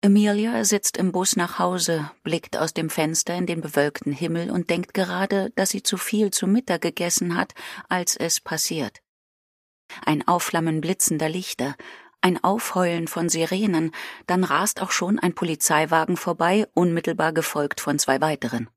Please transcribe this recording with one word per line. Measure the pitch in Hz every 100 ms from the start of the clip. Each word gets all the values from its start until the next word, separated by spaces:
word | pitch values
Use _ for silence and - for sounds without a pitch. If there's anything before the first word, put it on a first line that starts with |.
Amelia | 202 202 208 202 220 233
sitzt | 214 208 - -
im | 185
Bus | 180 190
nach | - 175 -
Hause, | 180 180 170 160 147 -
blickt | - 160 - -
aus | 160
dem | - 160
Fenster | - 156 160 -
in | 175 180
den | 165
bewölkten | 156 147 147 - -
Himmel | 143 165 165 170
und | 180 175
denkt | 170 -
gerade, | - 185 180 196 196 190 -
dass | 190
sie | 196
zu | - 185
viel | - 208 208
zu | - 185
Mittag | 214 - 175
gegessen | 170 - 175 - 175 170
hat, | 185 - - - -
als | 180 175
es | - 165 -
passiert. | - 160 - 165 120 - _ _ _ _ _ _ _ _ _ - -
Ein | 151 -
Aufflammen | 175 - 165 165 156
blitzender | 165 190 - 156 156
Lichter, | 170 185 - 131 143 - - - _
ein | 185 175
Aufheulen | 180 208 - 185 180 170 165
von | - 170
Sirenen, | 165 165 185 214 165 160 - - - -
dann | 185
rast | 180 143 202 -
auch | 190
schon | - 180 214
ein | 180
Polizeiwagen | - 175 156 - 151 156 160 160 175
vorbei, | - 170 165 202 208
unmittelbar | - 175 165 170 165 160
gefolgt | 160 160 151 143 -
von | - 143
zwei | - 135
weiteren. | 156 143 127 120 117